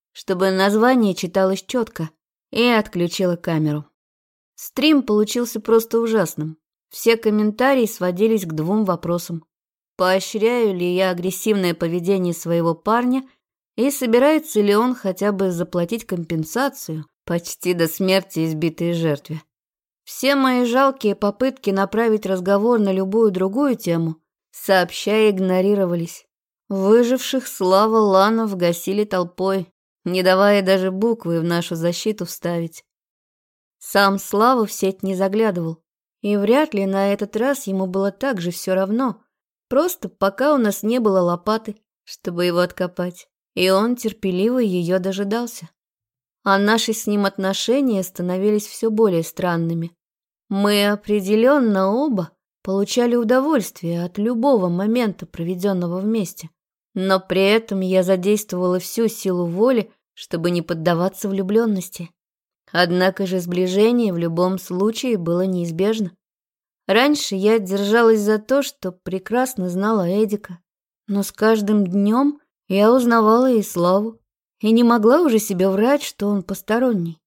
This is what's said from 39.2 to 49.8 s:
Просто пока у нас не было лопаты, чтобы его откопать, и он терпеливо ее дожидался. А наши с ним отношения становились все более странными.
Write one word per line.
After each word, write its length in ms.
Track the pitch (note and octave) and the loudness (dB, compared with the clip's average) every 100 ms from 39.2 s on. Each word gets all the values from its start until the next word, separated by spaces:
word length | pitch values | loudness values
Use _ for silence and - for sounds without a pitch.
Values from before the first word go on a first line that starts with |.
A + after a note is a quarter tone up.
| _ _ _ _ - | _ _ _ _ -2
Просто 400 | B3+ F4 - F#3 | 0 0 -2 -10
пока 460 | - G3 G3 C#4+ | -2 -2 0 0
у 40 | C#4+ | 2
нас 240 | G#3+ G3 | 0 -2
не 180 | G#3+ B3 | -2 0
было 200 | A3 F#3+ | 2 2
лопаты, 560 | F3 F3 G#3 A3+ A3 G#3 _ _ | 2 -2 -2 -4 -6 -16 _ _
чтобы 420 | - - - F3 F3 | -20 -14 -8 -2 0
его 140 | F3 | 0
откопать, 680 | F3+ - F3+ F3+ F3+ F3 - _ _ | -2 -2 -6 -6 -8 -10 -20 _ _
и 160 | - F#3 | 0 2
он 260 | F#3+ A3+ B3 | 4 2 -2
терпеливо 600 | A3 - F#3+ F3+ A3 B3+ | -6 -4 -4 0 0 0
ее 400 | A3 F3+ E3+ F#3 | 0 0 0 -2
дожидался. 680 | F#3+ F#3+ G3 A3+ A#3+ - D#3+ _ _ _ _ _ _ _ | -2 -4 -4 -4 -6 -12 -20 _ _ _ _ _ _ _
А 140 | G3 G3 | 0 2
наши 340 | G3+ A3+ - | 2 2 0
с 140 | A3 - | -4 -2
ним 200 | G#3 G3 | 0 0
отношения 760 | G3 F#3+ G3 - C4+ C4 G3 | -2 -4 -2 0 0 2 -2
становились 640 | F3+ - F3+ F#3 G#3 G#3 G#3 | -4 -6 -4 -2 0 0 -4
все 240 | - A3+ | -6 -2
более 320 | G#3+ A3 E3+ | 2 2 2
странными. 760 | E3 - F3+ E3+ E3 E3 | -4 -4 -2 -2 -2 -4